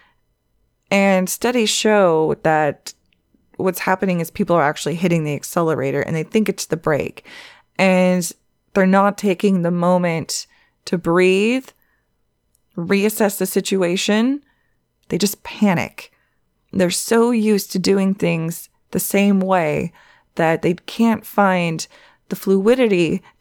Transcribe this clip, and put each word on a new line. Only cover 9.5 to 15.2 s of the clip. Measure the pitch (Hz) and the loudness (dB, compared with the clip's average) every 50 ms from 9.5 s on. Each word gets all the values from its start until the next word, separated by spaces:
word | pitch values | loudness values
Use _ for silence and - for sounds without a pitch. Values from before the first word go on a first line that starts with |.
| 196 180 | 0 2
the | 170 170 | 0 -2
moment | 180 175 170 180 180 180 180 175 165 165 - - - - - _ _ _ _ _ _ _ - | -2 0 2 2 2 2 2 0 -2 -4 -6 -6 -8 -10 -10 _ _ _ _ _ _ _ -8
to | - - | -6 -6
breathe, | 175 - 170 170 180 185 185 185 190 208 226 247 262 262 - _ _ _ _ _ _ _ _ _ _ _ _ _ _ _ _ _ _ _ _ - | -4 0 0 2 4 4 4 4 2 2 0 0 -2 -4 -8 _ _ _ _ _ _ _ _ _ _ _ _ _ _ _ _ _ _ _ _ -12
reassess | - 170 180 202 202 196 214 214 - 226 202 196 | -8 -4 0 0 2 2 0 0 2 0 0 0
the | - 185 | -2 -4
situation. | 185 - 202 185 - 196 190 185 170 175 190 - - 208 220 226 262 277 285 _ _ _ _ _ _ _ _ _ _ _ _ _ - | -2 -2 -2 -2 0 0 0 0 0 0 -2 0 0 2 2 2 0 0 -4 _ _ _ _ _ _ _ _ _ _ _ _ _ -6
They | - | -4
just | 175 | -2